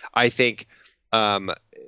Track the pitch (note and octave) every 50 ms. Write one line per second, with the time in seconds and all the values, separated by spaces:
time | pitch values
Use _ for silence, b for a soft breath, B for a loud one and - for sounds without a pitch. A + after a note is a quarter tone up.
0 | B B B A#2 A#2+ A#2+ - - B2+ A#2+ G#2+ - - b b b b b b b
1 | _ _ - A2 G#2+ G#2 G2+ G2 F#2+ F#2+ - - _ _ - - -